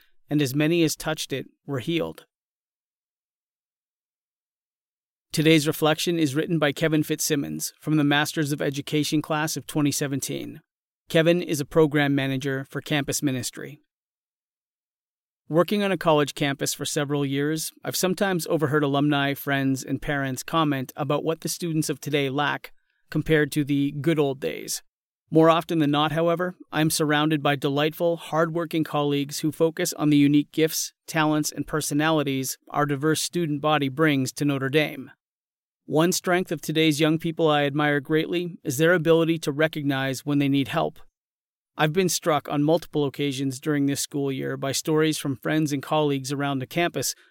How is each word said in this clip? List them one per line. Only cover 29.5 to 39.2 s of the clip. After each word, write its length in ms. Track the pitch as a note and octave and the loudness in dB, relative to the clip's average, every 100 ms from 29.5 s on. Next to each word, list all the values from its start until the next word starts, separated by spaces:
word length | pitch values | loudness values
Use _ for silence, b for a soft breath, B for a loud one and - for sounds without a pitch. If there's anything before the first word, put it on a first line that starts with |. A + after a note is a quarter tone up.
focus 400 | - E3 E3+ E3+ | 0 0 0 -6
on 180 | - D3+ | 0 4
the 60 | D3 | 6
unique 380 | C#3+ D3 D3 | 6 4 2
gifts, 400 | D#3 D#3 - - _ - | 0 0 0 -8 _ -6
talents, 460 | D#3+ D#3 D3+ D3 | -2 0 0 -2
and 160 | - - | -6 -6
personalities 880 | D#3 - D3 D#3+ D#3 C#3+ C3+ C3 - - | -4 -2 0 2 2 0 -2 -4 -10 -6
our 160 | C#3+ D3 | -2 0
diverse 360 | C#3 D#3 D3+ | 2 2 0
student 380 | - F3 D#3+ D3 | -2 -2 -2 0
body 300 | D3+ D3+ C3+ | 2 2 0
brings 420 | C3+ D#3+ C3+ B2+ | 2 2 2 0
to 120 | - C#3+ | 0 0
Notre 240 | C3+ C3+ | 0 0
Dame. 420 | D3+ D3 D3 B2+ _ _ _ _ _ _ _ - | 0 0 -6 -16 _ _ _ _ _ _ _ -2
One 280 | C#3+ F3 | 2 2
strength 400 | - F#3 F3+ - | 0 0 0 0
of 80 | D#3 | -6
today's 400 | - D#3 D#3+ C#3+ | -2 2 2 4
young 180 | D#3 D#3+ | 2 2
people 300 | E3+ D#3+ D#3+ | -2 0 2
I 160 | D3 C#3+ | 4 2
admire 340 | D3 D3 C#3+ | 0 0 0
greatly 580 | C3+ D#3 - F3 F3 - | 0 0 0 -2 -4 -8
is 140 | - C3 | -6 2
their 160 | E3 | 4
ability 440 | F3+ D3+ E3 | 4 6 4